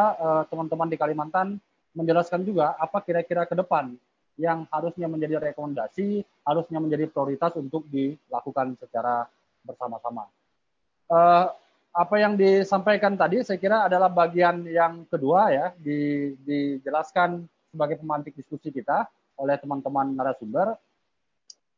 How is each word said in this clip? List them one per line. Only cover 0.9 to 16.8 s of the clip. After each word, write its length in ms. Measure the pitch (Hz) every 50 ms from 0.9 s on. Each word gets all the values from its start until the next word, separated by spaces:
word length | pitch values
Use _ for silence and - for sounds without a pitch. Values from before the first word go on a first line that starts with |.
| 160
Kalimantan 640 | 151 151 151 156 156 151 156 170 185 190 196 208 202 - _ _ _ _ _
menjelaskan 560 | - 165 165 165 165 170 170 - 180 175 185
juga 320 | 208 202 165 147 156 - -
apa 240 | 160 - - 202 -
kira-kira 400 | - 170 170 170 - 175 175 170
ke 160 | 170 175 175
depan 320 | 185 - 175 151 135 127 123 - _ _ _ _ _ _ _ -
yang 240 | 160 165 165 165 160 -
harusnya 400 | - 156 160 170 - 180 170 160
menjadi 400 | 160 156 156 147 156 151 151 147
rekomendasi, 720 | 143 151 147 147 139 - - - _ 185 202 202 208 202 202 _ _ _ -
harusnya 320 | 143 151 165 165 - 165 156
menjadi 320 | 160 156 151 147 156 156
prioritas 420 | - 143 135 139 139 135 165 170 170 165
untuk 240 | 139 131 156 160 156 151
dilakukan 880 | 139 135 135 139 156 - _ - 123 120 - 139 - 139 131 127 123 -
secara 480 | 127 - - 117 113 123 120 120 117 - _ _ _ _ _ _ _
bersama-sama. 640 | 127 123 - 123 117 117 110 - 120 120 113 104 - _ _ _ _ _ _ _ _ _ _ _ _ _ _ _
Eh, 400 | - 165 165 170 175 175 175 185 - - - _ _ _ _ _ _ -
apa 180 | 170 175 175 208 208
yang 160 | 214 202 208
disampaikan 800 | 196 196 190 196 196 190 196 196 190 185 214 208 202 208 196 202
tadi 240 | 185 165 160 185 247
saya 160 | 240 - 196
kira 320 | 180 190 196 214 220 202 180
adalah 160 | 185 180 190 185
bagian 500 | 180 175 165 165 170 175 175 175 175 175 175 165
yang 380 | 165 170 170 165 165 170 160 -
kedua 400 | 175 156 135 135 165 190 220 196
ya, 160 | 139 135 160 180 180 175
di-, 580 | 156 147 147 147 147 147 147 143 143 143 135 131 135
dijelaskan 1000 | 143 143 143 143 143 139 131